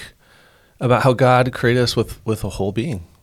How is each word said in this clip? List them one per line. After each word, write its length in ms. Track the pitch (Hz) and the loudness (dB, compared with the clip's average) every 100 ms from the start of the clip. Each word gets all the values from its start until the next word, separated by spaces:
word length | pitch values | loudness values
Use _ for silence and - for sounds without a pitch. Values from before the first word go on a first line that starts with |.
| - _ _ _ _ _ _ _ | -18 _ _ _ _ _ _ _
about 240 | 123 120 | 0 2
how 100 | 123 | 2
God 380 | 120 127 127 127 | 4 4 4 2
created 280 | - 120 123 | 0 0 2
us 140 | 120 - | 0 0
with, 280 | 110 - - | -4 -6 -6
with 180 | 107 | -4
a 60 | 101 | -6
whole 220 | - 98 | -4 -4
being. 320 | 104 139 104 - _ | -4 -6 -8 -12 _